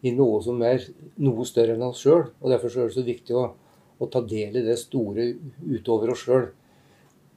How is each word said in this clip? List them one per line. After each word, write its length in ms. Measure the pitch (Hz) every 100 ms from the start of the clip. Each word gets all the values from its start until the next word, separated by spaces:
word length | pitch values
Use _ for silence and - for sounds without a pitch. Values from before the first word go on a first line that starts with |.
i 120 | 127 123
noe 240 | 127 107
som 220 | 110 123
er 180 | 117 127 - - - -
noe 280 | 139 113 123
større 300 | 120 117 113
enn 80 |
oss 180 | 123 120
selv, 300 | 139 170 - -
og 120 | 131
derfor 220 | 123 120
så 100 | 127
er 80 | 117
det 80 | 123
så 80 | 123
viktig 300 | 120 - 120
å, 80 | 120 - _ _ _ -
å 80 | 123
ta 140 | 127
del 340 | 110 107 104 123
i 80 | 113
det 140 | 117
store 480 | - 135 101 104 120 117 147 135
utover 560 | 147 117 - 113 113 123
oss 100 | -
selv. 280 | 131 117 - _ _ _ _ _ _ _